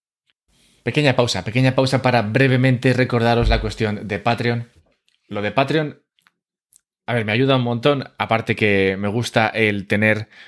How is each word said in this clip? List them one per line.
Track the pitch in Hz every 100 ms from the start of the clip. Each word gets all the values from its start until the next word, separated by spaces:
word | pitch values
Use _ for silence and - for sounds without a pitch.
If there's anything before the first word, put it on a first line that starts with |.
| _ _ _ _ _ _ _ _
Pequeña | 123 151 147 123
pausa, | 120 95
pequeña | 104 117 131 131
pausa | 131 131
para | 127 120
brevemente | 104 131 135 127 131 123 131
recordaros | 120 127 120 117 117 113
la | 113
cuestión | 107 - 107 104 104
de | 98
Patreon. | 117 117 120 117 117 _ _ _ _ _ -
Lo | 104
de | 104
Patreon, | 117 135 156 147 - _ _ _ _ _ _ _ _ _ _ -
a |
ver, | 120 107
me |
ayuda | 110 135 131
un |
montón, | 120 117 143 139 - -
aparte | 107 113 107 107
que | 107 98 95 95
me | 101
gusta | 117 117 123 110
el | 110 107 104 92
tener | 104 107 107 107 -